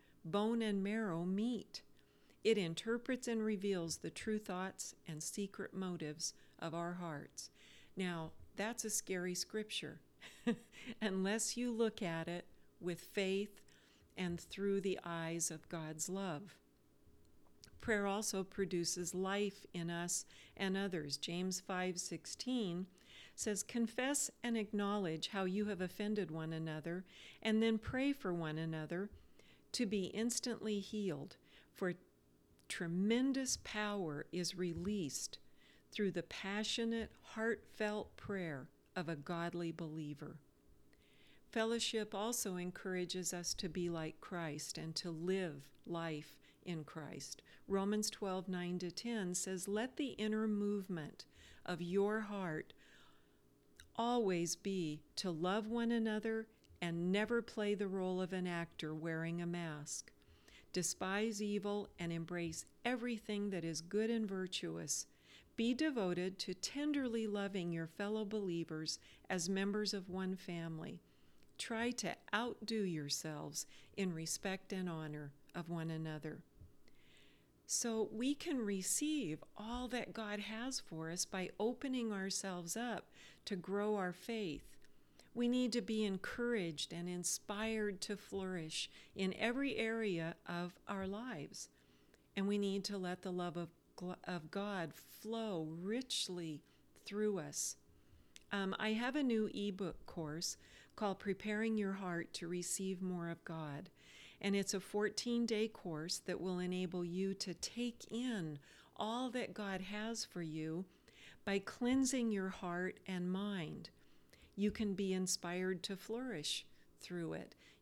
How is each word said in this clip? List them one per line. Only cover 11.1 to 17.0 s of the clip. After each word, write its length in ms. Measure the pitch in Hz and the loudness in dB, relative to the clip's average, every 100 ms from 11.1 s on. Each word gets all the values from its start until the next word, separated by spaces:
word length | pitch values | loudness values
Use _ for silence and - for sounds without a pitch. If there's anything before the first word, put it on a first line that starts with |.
| 190 190 220 - 240 | 4 4 4 2 0
you 140 | 247 | 0
look 320 | 220 220 220 | 4 4 4
at 240 | 180 165 165 | 0 0 0
it 180 | 175 - - - - | -4 -6 -16 -20 -6
with 200 | 175 165 | -2 -2
faith 640 | - - 190 196 214 - - - - - - - | -2 2 4 4 0 -6 -20 -20 -20 -20 -14 -2
and 220 | 180 175 | 0 0
through 400 | - - 202 196 | -6 0 2 4
the 200 | 190 180 | 4 0
eyes 480 | - 170 165 170 165 | -2 -2 0 0 0
of 160 | 156 - | -2 -6
God's 400 | 170 156 156 170 | -6 -4 -4 -2
love. 480 | 190 190 147 202 - - _ - - | -2 -2 -2 -6 -16 -20 _ -20 -20